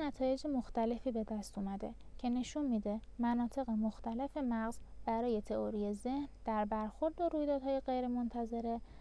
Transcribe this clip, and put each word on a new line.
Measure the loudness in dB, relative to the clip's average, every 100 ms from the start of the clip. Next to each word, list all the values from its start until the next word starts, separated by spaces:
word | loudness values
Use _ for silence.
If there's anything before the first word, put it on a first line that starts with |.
نتایج | 0 2 2 2 2
مختلفی | 0 0 2 2 2 0
به | 0
دست | 0 -4 -4 -4
اومده | -4 -2 -6 -8 -12 -4
که | 0
نشون | 0 0 0 2
می‌ده | 2 2 -2 -4 0
مناطق | 2 4 2 0 0
مختلف | 2 2 0 -2 -2 -2 0
مغز | 0 2 0 -4 -10 -6
برای | 0 2 2 2
تئوری | 0 0 0 0 0
ذهن | 0 -2 -2 -2 -4
در | 0 0
برخورد | 2 0 -2 0 0 2
با | 2
رویدادهای | 2 2 2 2 0
غیرمنتظره | 2 2 2 0 0 0 -2 0 0 -2 -4 -14